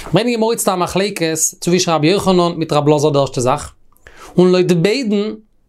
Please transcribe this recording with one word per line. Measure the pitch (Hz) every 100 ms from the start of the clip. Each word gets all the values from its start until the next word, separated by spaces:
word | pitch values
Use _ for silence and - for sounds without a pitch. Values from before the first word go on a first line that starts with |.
| -
מיינט | 180 240
די | 233
גמרא | 220
יצט | 233 -
דא |
מחלקס | 180 170 180 208 202 160 156 - -
צווישן | 175 180 180
רבי | 156 151
יוחנן | 196 180 180 175 165
מיט | 156
רב | 147 143
אלעזר | 151 151
דער | 139
ערשטע | 135 135
זאך. | 120 143 - - _ _ - - - -
און | 180
לויט | 185 180
ביידן | 175 196 254 220 202 214 214 _ _